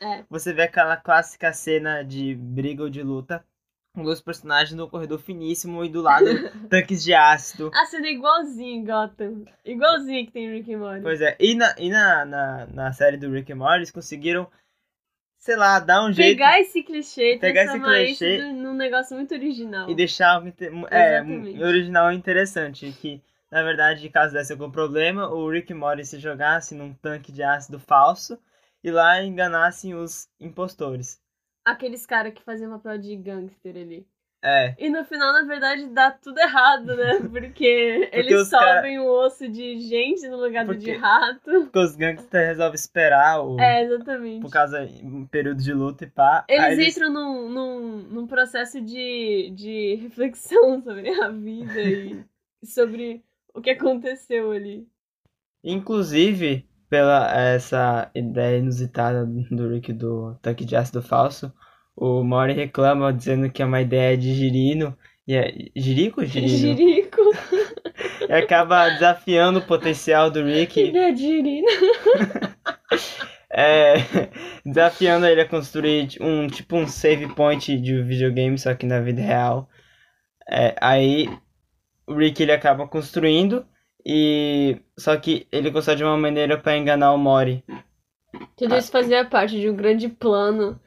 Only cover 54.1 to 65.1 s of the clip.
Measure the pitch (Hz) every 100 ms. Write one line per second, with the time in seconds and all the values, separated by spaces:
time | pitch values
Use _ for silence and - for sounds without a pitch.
54.1 | 262 - 233 220 202 202 214 233 _ _
55.1 | _ _ _ _ _ 165 190 196 214 165
56.1 | 151 196 190 156 131 - _ - 143 139
57.1 | 139 - 123 127 127 - 131 123 117 -
58.1 | - 117 120 120 123 131 123 123 - 120
59.1 | 123 120 120 120 120 117 120 120 117 117
60.1 | 113 113 120 117 117 117 123 123 123 -
61.1 | 123 135 - 135 - _ _ _ - 127
62.1 | 123 123 127 135 139 143 - 135 143 139
63.1 | 127 135 131 135 131 131 131 127 127 127
64.1 | 127 127 135 135 127 135 156 147 131 _